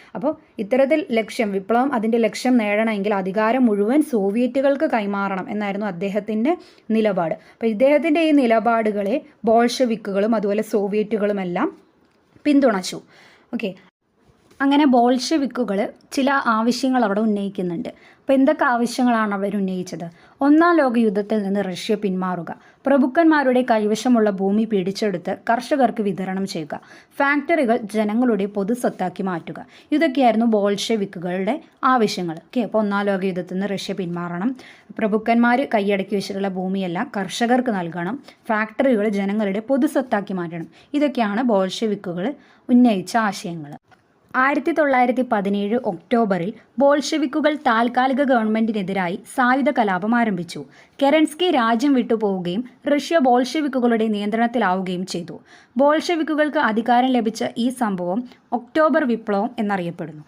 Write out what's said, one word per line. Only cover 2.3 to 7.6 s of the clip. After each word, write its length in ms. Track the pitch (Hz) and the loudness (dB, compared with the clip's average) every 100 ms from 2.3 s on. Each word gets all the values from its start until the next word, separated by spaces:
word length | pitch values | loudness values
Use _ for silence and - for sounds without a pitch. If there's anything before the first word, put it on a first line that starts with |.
| - 254 247 | 0 2 2
നേടണമെങ്കിൽ 580 | 208 208 226 208 196 202 | 2 0 0 -2 -2 -2
അധികാരം 500 | 185 196 220 254 247 | -2 0 0 2 2
മുഴുവൻ 360 | 202 208 285 | 2 2 2
സോവിയറ്റുകൾക്ക് 840 | 302 226 190 220 247 269 277 285 311 | 2 0 0 0 0 2 0 2 0
കൈമാറണം 560 | 240 202 202 196 190 - | -2 -2 -4 -4 -4 -6
എന്നായിരുന്നു 380 | 208 208 196 214 | -6 -4 -4 -6
അദ്ദേഹത്തിൻ്റെ 640 | 170 196 208 208 214 254 349 - - - | -6 -4 -4 -4 -2 0 -2 -6 -18 -2
നിലപാട്. 480 | 220 214 185 165 - - | 2 2 2 -2 -4 -10
അപ്പോൾ 180 | - | -4